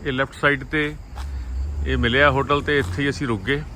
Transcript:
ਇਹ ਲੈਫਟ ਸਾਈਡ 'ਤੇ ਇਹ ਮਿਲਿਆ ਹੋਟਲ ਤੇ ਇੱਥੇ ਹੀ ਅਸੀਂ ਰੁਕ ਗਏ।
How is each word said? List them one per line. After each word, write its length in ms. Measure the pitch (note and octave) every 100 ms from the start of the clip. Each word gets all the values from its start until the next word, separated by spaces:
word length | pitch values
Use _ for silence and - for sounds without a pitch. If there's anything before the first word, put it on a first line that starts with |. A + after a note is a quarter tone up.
| D3
ਇਹ 60 |
ਲੈਫਟ 220 | C3 C3+
ਸਾਈਡ 300 | - D3 C#3
'ਤੇ 320 | C3 D#3 D3 D3+ - - - - - - - - -
ਇਹ 120 | C3
ਮਿਲਿਆ 340 | A#2+ B2+ D3
ਹੋਟਲ 300 | C3+ C3 C#3+
ਤੇ 180 | C#3+ C#3+
ਇੱਥੇ 240 | G#2 -
ਹੀ 60 | C#3+
ਅਸੀਂ 180 | C3 C3
ਰੁਕ 140 | A2
ਗਏ। 200 | F#2+ C#3+ D3+